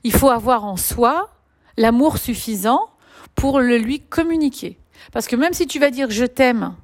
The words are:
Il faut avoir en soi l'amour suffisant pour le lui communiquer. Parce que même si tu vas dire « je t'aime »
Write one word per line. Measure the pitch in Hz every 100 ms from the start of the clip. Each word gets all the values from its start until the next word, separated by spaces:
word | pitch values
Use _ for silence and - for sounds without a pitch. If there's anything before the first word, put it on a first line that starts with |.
Il | 233
faut | - 269
avoir | 233 220 240
en | 208 185
soi | - 240 240 320 415 _ _ _ _ -
l'amour | 226 233 302 202
suffisant | - 214 - 208 202 285 - _ _ - -
pour | - 269 277
le | 247 240
lui | 226 285
communiquer. | _ - 330 330 294 - 175 180 _ _ -
Parce | 233 -
que |
même | 240 330
si | 359 330
tu | 294
vas | 285
dire « | 247 269
je | 214
t'aime » | 247 247 254 233 180 180